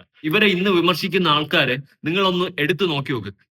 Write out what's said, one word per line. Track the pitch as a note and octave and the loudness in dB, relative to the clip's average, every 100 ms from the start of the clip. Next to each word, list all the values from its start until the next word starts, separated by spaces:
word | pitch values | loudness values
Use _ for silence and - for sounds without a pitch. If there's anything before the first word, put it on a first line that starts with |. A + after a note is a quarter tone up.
| - _ | -20 _
ഇവരെ | D#3 G3+ G#3 | -2 2 4
ഇന്ന് | F3+ G3 | 2 2
വിമർശിക്കുന്ന | F3 E3+ F3 G3 F#3 E3+ | 2 2 0 -2 0 2
ആൾക്കാരെ | D3+ D3+ E3+ C3 B2+ - _ D3+ | 0 0 0 0 -2 -8 _ -4
നിങ്ങളൊന്ന് | F#3 F#3+ F3+ F#3 F3+ | 0 0 0 -2 -2
എടുത്തു | D3 E3 F#3 | -2 0 -2
നോക്കി | C#3+ C#3 | -2 -4
നോക്ക്. | B2 G2+ - _ | -6 -6 -14 _